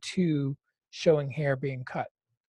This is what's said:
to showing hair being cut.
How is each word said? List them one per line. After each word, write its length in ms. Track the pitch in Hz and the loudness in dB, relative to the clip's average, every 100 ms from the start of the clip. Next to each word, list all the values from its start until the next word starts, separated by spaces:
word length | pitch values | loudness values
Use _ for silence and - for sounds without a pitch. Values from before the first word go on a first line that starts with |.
| - | -4
to 420 | - 175 147 139 139 _ _ _ | 0 2 2 0 -6 _ _ _
showing 400 | - 175 151 139 | 0 4 4 2
hair 260 | 127 143 131 | -2 0 0
being 280 | 139 131 | -4 -6
cut. 240 | 123 156 - _ _ _ | -8 -8 -8 _ _ _